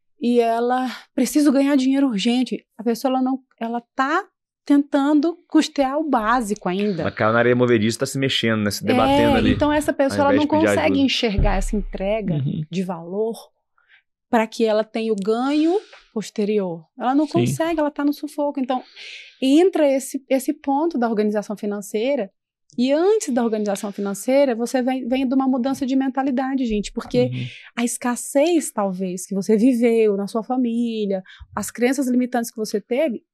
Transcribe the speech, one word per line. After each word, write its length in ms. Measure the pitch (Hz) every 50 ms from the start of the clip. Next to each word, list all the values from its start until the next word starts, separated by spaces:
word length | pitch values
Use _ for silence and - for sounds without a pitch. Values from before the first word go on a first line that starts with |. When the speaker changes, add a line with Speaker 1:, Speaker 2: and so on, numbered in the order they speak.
| _ _ _ _
Speaker 1:
e 180 | - 240 240 240
ela, 500 | 233 226 226 233 240 240 254 254 254 247 - - - _ _
"Preciso 360 | - 254 - - 302 285 302
ganhar 240 | 240 277 277 277 294
dinheiro 300 | 269 262 269 269 277 277 269
urgente." 560 | 220 190 190 240 240 254 254 - 208 - - _ _ -
A 40 |
pessoa, 300 | 202 240 233 233 - 262
ela 100 | 262 262
não, 180 | 254 262 269 262 - _ _ -
ela 220 | 226 226 233 240 - _ _
tá 300 | - 262 277 320 370 403 - _ _ _ _ _ _ _
tentando 680 | - 285 285 285 - - 277 269 294 311 294 285 339 330 - _
custear 520 | _ - 311 302 - - 294 269 262 277 302
o 100 | 320 302
básico 600 | 262 233 208 214 240 262 233 196 208 - - 185
ainda. 320 | 180 196 208 208 190 165
Speaker 2:
Ela 80 | 156 101
caiu 220 | - - 113 107 113
na 40 | 117
areia 160 | 117 123 123
movediça, 420 | 123 123 120 120 110 104 117 113 -
tá 60 | 135
se 120 | - - 135
mexendo, 440 | 135 131 - - - 113 110 107
né? 80 | 104 101
Se 120 | - - -
debatendo 500 | - 254 247 - 269 277 285 - - -
Speaker 1:
É, 40 | -
Speaker 2:
ali, 140 | - -
Speaker 1:
então 180 | 254 - 294 294
essa 200 | 294 302 294 -
Speaker 2:
ao 60 | 294
Speaker 1:
pessoa, 240 | - 277 269 302 302
ela 120 | 277 277 277
Speaker 2:
invés 60 | 285
Speaker 1:
não 40 | 302
Speaker 2:
de 40 | 285
pedir 160 | 311 302 320 311
Speaker 1:
consegue 180 | - - 302 311 285
Speaker 2:
ajuda. 60 | 277
Speaker 1:
enxergar 560 | 269 247 - - 247 226 196 202 - 202 185
essa 200 | 190 - - 214
entrega 580 | 208 185 - - 190 190 202 214 226 202 180 160
Speaker 3:
Uhum. 260 | 147 131 147 - 160 151 -
Speaker 1:
de 120 | 165 190
valor 520 | 185 185 180 165 170 170 185 208 220 226 220 - - - _ _ _ _ _ _ _ _ _ _ _ _ _ _ _ _
pra 160 | 247 220 226
que 180 | 226 - - 226
ela 180 | 220 208 214
tenha 300 | 214 220 - 226 226 226
o 40 | 220
ganho 600 | 196 190 214 220 240 254 269 294 302 311 330 359 427 - - - - _ _ -
posterior. 680 | 220 185 - - - 208 196 214 208 190 180 165 170 160 _ _ -
Ela 160 | 220 247 -
não 120 | 294 311
Speaker 3:
Sim. 60 | 294
Speaker 1:
consegue, 460 | - - - - 139 - 320 330 339 311
ela 120 | 302 294
tá 140 | - - 285
no 80 | 294 285
sufoco. 440 | - - 285 - 302 294 294 - 277
Então, 240 | 262 262 262 - - - - - - - - - - - - _
entra 460 | 254 269 277 320 370 392 349 339 302
esse, 380 | 277 269 269 262 - - 269 - -
esse 220 | 262 269 269 - 302
ponto 420 | - - 285 269 285 320 349 320 247
da 100 | 240 226
organização 480 | 226 202 214 214 208 214 202 - 208
financeira, 760 | - 220 208 202 208 202 - - 208 226 269 285 254 196 190 _ _ _ _ _ _ _ _ -
e 140 | - 240 262
antes 420 | 277 311 349 403 440 427 - 294
da 120 | 240 247 233
organização 480 | 233 220 214 208 208 196 - - 202
financeira, 600 | 196 - 202 202 202 196 - 254 262 277 285 269 233
você 260 | 220 240 233 - 262
vem, 240 | 240 262 262 262 254
vem 220 | 233 254 262 269 240
de 40 |
uma 140 | 269 262 262
mudança 400 | 262 262 262 233 269 269 - 277
de 80 | 240 269
mentalidade, 680 | 269 269 269 247 269 269 285 247 247 262 262 277 262 262
gente, 240 | 226 214 208 196 -
porque 360 | - 233 - - - 247 254 247
Speaker 3:
Uhum. 140 | 123 127 123 127 - - - - -
Speaker 1:
a 80 | 233 240
escassez, 880 | 240 - - - 247 240 - - - - 277 294 339 349 311 240 -
talvez, 540 | - 220 202 196 180 180 190 180 180 185 -
que 80 | - 190
você 220 | 196 190 - 214
viveu 600 | 202 220 269 254 226 240 233 226 226 220 214 196
na 100 | 202 202
sua 160 | 190 - 226
família, 800 | 208 - 254 262 247 233 226 233 240 233 226 214 208 196 196 190 190 - - - - - -
as 160 | 208 202 -
crenças 380 | - - 240 247 269 269 269 254
limitantes 420 | 247 247 247 247 - 240 233 -
que 60 | -
você 240 | 220 214 208 - 202
teve, 420 | - - 233 269 320 302 214 - - _